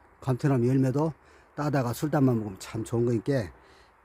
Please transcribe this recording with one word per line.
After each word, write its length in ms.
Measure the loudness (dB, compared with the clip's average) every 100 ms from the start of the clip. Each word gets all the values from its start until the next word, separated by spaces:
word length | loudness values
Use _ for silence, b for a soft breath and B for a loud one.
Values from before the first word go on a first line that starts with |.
| -20 _
감태나무 440 | -4 0 0 2 2
열매도 460 | 4 2 0 -2 -4 b b b
따다가 380 | -6 -2 0 -2
술단만 460 | -2 -2 2 4 2
먹으면 200 | -2 -10
참 240 | -10 -10
좋은 220 | -4 -2
거니까 480 | 0 0 0 -2 -4 b b b b _